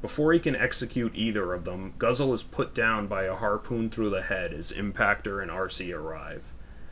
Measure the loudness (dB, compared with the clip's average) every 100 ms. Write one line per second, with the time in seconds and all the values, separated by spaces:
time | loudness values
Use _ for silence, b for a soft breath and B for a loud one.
0 | -4 2 6 6 4 2 2 0 -2 0
1 | 0 0 0 2 0 -2 -4 -6 -8 0
2 | 2 4 4 2 -2 -2 -2 2 2 2
3 | 0 0 0 0 2 0 0 -2 0 0
4 | 0 0 0 -2 -2 -4 -6 -4 -4 2
5 | 4 4 0 -4 -4 -4 -4 -4 -6 -6
6 | -6 -8 -8 -10 -12 -12 B B B